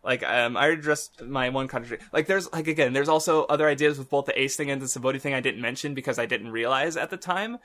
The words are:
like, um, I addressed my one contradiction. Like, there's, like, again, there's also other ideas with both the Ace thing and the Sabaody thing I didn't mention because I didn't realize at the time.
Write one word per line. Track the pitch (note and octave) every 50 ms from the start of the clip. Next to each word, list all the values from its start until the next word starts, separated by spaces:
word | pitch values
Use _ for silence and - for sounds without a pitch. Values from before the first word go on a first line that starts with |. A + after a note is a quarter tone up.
| -
like, | - B2+ B2 -
um, | C#2 G2+ B2 A#2+ A#2+ B2
I | - C#3
addressed | D3+ E3 D#3 D3 D3+ D3+ D3 - - _ -
my | B2+ A#2+ C#3 C3+ B2+ B2+
one | C3 C3+ C3+
contradiction. | C3 - B2 A#2 A#2+ A#2+ - - - -
Like, | D#3+ D3+
there's, | D3+ F#3+ G3 F3+ - -
like, | E3+ D#3
again, | D#3+ D#3 D3+ D3 B2 B2+
there's | C#3 C#3+ D#3
also | D#3+ D#3 D#3 F3+ D#3+ D#3 C3+
other | - D3 D3 D3+
ideas | D3+ D3 C3+ D3+ D3+ D3+ C#3
with | C3 -
both | - C#3 C#3
the | - - -
Ace | C3+ C#3 -
thing | - D3+ C#3+
and | C#3 C3+
the | C3+
Sabaody | C3 - C3+ A#2+ C3 C3+ C3+
thing | - D3 C#3
I | C3
didn't | B2 - - A2+
mention | A#2+ A#2 B2+ - - D3 C#3+
because | C#3 B2+ - A#2+ A2+
I | A#2
didn't | G#2+ B2 A2 G2+ A#2
realize | A2+ A2+ A#2 A#2 C3 C3 D3 E3+ D#3+
at | - - -
the | F#3+
time. | F3+ - F3+ F3+ F#3 G#3 A3+ A#3+ A#3+